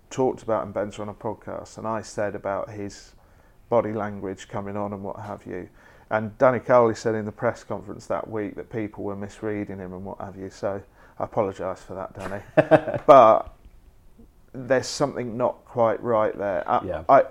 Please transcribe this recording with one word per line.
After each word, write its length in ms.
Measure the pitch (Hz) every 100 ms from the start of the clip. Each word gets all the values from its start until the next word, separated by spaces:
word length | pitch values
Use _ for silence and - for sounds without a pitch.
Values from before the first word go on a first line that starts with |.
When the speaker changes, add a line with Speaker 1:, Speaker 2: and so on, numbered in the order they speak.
| _
Speaker 1:
talked 320 | - 131 -
about 280 | 110 107 104
Mbenza 280 | 98 104 101
on 80 | 104
a 40 |
podcast, 640 | 104 113 - - 87 - -
and 80 | 110
I 140 | 110
said 320 | 98 - 104
about 360 | 98 98 98 -
his 440 | 107 101 - - - _ _ _ - _
body 240 | 117 107
language 560 | 110 104 101 95 95 -
coming 280 | 107 101 104
on 160 | 101
and 100 | 101
what 160 | 98 -
have 240 | 107 101 101
you. 220 | 95 90 - - - -
And 260 | 110 110 -
Danny 200 | 131 120
Cowley 340 | - 123 113
said 200 | 107 117
in 100 | 110
the 80 | 107
press 320 | - 117 -
conference 420 | - 101 98 107 -
that 220 | 95 -
week 260 | 110 101 -
that 140 | -
people 340 | 117 104 104
were 120 | 101 98
misreading 640 | 101 - 110 104 98 98
him 140 | 90
and 100 | 92
what 160 | 98 -
have 160 | 95 92
you, 140 | 95
so 300 | - 104 101 - _ - -
I 60 |
apologise 580 | - 123 98 95 90 92
for 120 | -
that, 180 | 92 -
Danny. 280 | - 95 98 - - - 156 120 98
Speaker 2:
<laughs> 60 | -
Speaker 1:
But 440 | 139 110 107 - - - - - - - - - _ -
there's 340 | 131 123 127 123
something 500 | - 143 - 123 113
not 280 | 123 -
quite 360 | - 123 113 -
right 340 | 120 110 107 -
there. 260 | 101 90 -
I, 160 | 117
Speaker 2:
Yeah. 180 | 90 78 80
Speaker 1:
I, 160 | 135 -